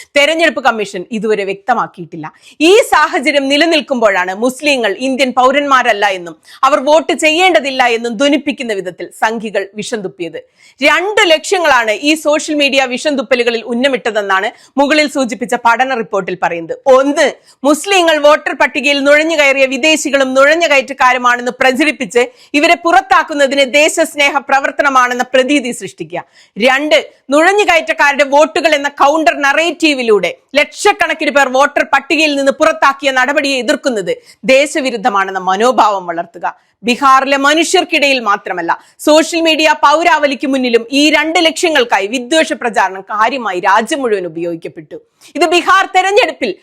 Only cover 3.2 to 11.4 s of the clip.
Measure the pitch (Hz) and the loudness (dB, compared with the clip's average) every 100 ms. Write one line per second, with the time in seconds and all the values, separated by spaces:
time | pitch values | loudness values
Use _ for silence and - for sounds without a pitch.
3.2 | 269 285 269 285 330 311 - 254 220 190 | -2 0 0 2 2 0 -2 0 0 0
4.2 | 180 190 247 254 302 269 214 190 262 262 | -2 -2 -4 -2 -2 0 0 -2 -4 -2
5.2 | 262 254 254 277 285 262 240 208 202 190 | 0 2 2 2 2 2 2 0 -2 -4
6.2 | 170 160 _ - 269 294 269 311 - 320 | -10 -16 _ -4 0 0 2 2 2 0
7.2 | 311 311 381 349 269 262 247 226 233 208 | 0 2 2 2 0 0 0 0 -4 -2
8.2 | 285 294 - - 233 202 180 175 175 - | 0 0 -2 -6 -6 -6 -8 -10 -14 -4
9.2 | 226 226 214 196 190 214 202 196 185 - | -4 -4 -6 -6 -6 -8 -8 -8 -8 -10
10.2 | 165 156 - _ _ - 285 302 370 427 | -12 -12 -18 _ _ -2 0 0 0 0
11.2 | 392 311 | 2 0